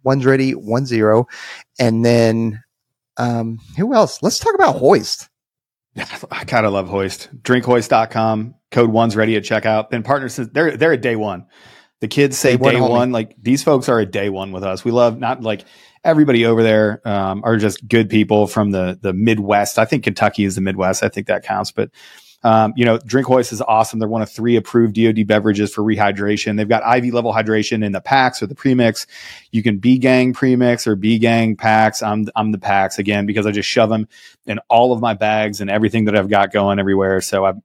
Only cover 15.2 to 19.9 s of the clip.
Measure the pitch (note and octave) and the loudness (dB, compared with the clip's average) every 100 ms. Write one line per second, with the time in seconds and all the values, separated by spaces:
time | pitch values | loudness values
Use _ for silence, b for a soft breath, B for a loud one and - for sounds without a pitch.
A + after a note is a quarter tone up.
15.2 | B2 C3 A2+ G2+ b b b b E3+ D#3 | -6 -6 -6 -8 b b b b 0 2
16.2 | D3 A#2 A2+ A2+ A2+ A2 G#2+ A2 A#2 G2+ | 4 4 4 2 4 4 2 -2 -6 -4
17.2 | F#2+ G2 A#2 A2+ G#2 - G#2+ A#2 G#2 A2 | -4 -4 -2 0 0 -4 0 2 2 0
18.2 | G2 G#2+ G2+ A2+ G#2 F#2+ F2+ F#2 G2+ F#2 | 2 2 2 0 0 -2 -4 -4 -4 0
19.2 | A2+ G#2+ G2 G#2 G2+ - A2 | 0 0 0 0 0 0 0